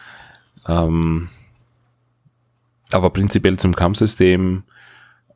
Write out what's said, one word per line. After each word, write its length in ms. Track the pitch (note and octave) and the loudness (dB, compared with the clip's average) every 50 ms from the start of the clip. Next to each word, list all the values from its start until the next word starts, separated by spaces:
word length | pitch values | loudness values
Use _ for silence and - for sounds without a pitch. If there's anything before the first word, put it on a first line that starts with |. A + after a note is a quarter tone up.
| - - - - - - - - _ _ _ _ - | -20 -20 -20 -20 -20 -20 -20 -20 _ _ _ _ -6
Ähm, 640 | - E2 F2 E2 E2 E2 E2 E2 D#2+ D#2+ E2 F2 F2+ - - - _ _ _ _ _ _ _ _ _ _ _ _ _ _ _ _ _ _ _ _ _ _ _ _ _ _ _ _ - | -4 -2 0 0 0 0 0 0 0 -2 -4 -6 -10 -16 -20 -20 _ _ _ _ _ _ _ _ _ _ _ _ _ _ _ _ _ _ _ _ _ _ _ _ _ _ _ _ -4
aber 200 | - F#2 F2+ F2 | -2 0 0 0
prinzipiell 480 | - F#2+ G2 G2+ - G2+ - F#2 F#2 - | 0 0 0 0 0 2 2 0 0 2
zum 180 | - F#2 F2 | 0 0 0
Kampfsystem, 840 | - F2 F2 G#2 - A2 G#2+ - - F#2 F2+ F2+ F#2 F#2+ F#2 F#2 F#2 - _ _ - - - - - _ _ _ _ _ _ _ | 2 0 0 0 0 0 0 0 2 2 2 4 2 0 -2 -4 -6 -8 _ _ -20 -20 -20 -20 -20 _ _ _ _ _ _ _